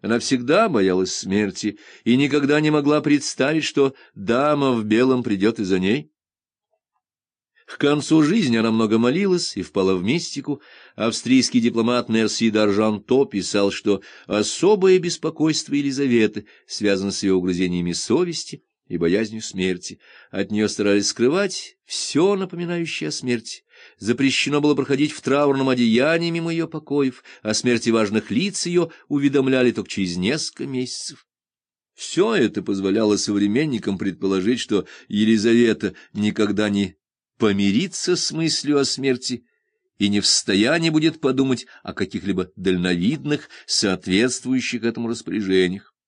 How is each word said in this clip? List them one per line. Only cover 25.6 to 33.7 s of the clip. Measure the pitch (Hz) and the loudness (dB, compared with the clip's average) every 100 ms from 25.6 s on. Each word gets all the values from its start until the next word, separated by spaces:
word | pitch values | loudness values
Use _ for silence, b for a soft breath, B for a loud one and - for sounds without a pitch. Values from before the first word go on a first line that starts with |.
| 135 | 2
одеянии | 123 120 113 143 170 170 | 2 4 4 2 0 -2
мимо | 170 165 | -4 -4
её | 165 165 | -4 -4
покоев, | 156 - 143 135 - B B | -8 -4 0 0 -4 B B
о | 107 | -6
смерти | 107 123 117 117 | -2 0 0 2
важных | 113 107 107 - | 2 2 0 0
лиц | 104 196 185 175 | -2 -2 -4 -2
её | 175 165 B B | 0 0 B B
уведомляли | 143 139 139 131 131 123 | 0 2 2 2 4 2
только | 113 95 | 0 -6
через | - 95 87 | -4 -4 -2
несколько | 92 151 - - 143 | -2 -2 -6 -10 -8
месяцев. | 127 127 - - - _ _ _ _ _ _ _ | -6 -6 -8 -14 -16 _ _ _ _ _ _ _
Всё | _ - 156 208 220 | _ -8 0 0 2
это | 110 - | 0 0
позволяло | 95 98 95 104 107 101 | -4 -2 0 2 2 0
современникам | - 101 101 110 156 | 0 0 2 0 0